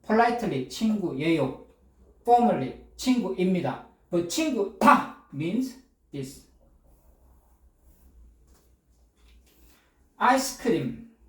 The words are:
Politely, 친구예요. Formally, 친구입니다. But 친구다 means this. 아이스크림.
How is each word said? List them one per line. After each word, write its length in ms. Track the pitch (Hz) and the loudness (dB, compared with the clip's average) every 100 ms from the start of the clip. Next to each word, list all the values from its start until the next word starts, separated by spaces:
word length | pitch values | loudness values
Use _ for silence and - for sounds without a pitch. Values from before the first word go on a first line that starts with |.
| - | 0
Politely, 640 | 220 240 220 185 135 127 | 2 2 0 -4 -4 -6
친구예요. 960 | - 220 208 170 131 160 160 131 113 - _ _ _ - _ | -2 -2 0 -2 -4 0 0 0 -4 -20 _ _ _ -20 _
Formally, 540 | - 240 220 156 131 - - - | 4 4 4 0 -4 -10 -20 -6
친구입니다. 920 | 254 247 185 - 185 180 131 - - _ _ | 0 0 0 -2 0 0 -2 -6 -14 _ _
But 200 | 175 170 | -4 -2
친구다 960 | - 311 233 202 - 262 - - - _ | -2 -2 -2 -4 4 6 6 2 -14 _
means 500 | 139 165 226 262 - _ _ _ | -8 -4 -4 -6 -10 _ _ _
this. 340 | 143 131 - _ _ _ _ _ _ _ _ _ _ _ _ _ _ _ _ - - - _ _ _ _ _ _ _ _ _ _ - _ _ - _ _ _ _ _ | -14 -14 -16 _ _ _ _ _ _ _ _ _ _ _ _ _ _ _ _ -20 -20 -20 _ _ _ _ _ _ _ _ _ _ -20 _ _ -20 _ _ _ _ _
아이스크림. 920 | 240 262 - - 240 165 120 113 - _ | 4 4 0 -4 -2 -2 -2 -8 -16 _